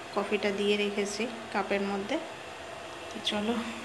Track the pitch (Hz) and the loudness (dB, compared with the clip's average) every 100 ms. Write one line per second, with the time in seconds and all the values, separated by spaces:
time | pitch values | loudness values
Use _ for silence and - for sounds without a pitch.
0 | - 208 202 208 208 196 202 208 208 208 | -4 -2 2 2 4 4 4 4 4 2
1 | 202 - 240 - - 208 196 202 202 196 | 0 0 -2 -4 -2 0 2 2 2 0
2 | 202 311 - - - - - - - - | 0 -2 -2 -8 -10 -10 -10 -10 -10 -10
3 | - 220 - 208 208 240 - - | -8 -6 -2 0 2 0 0 -4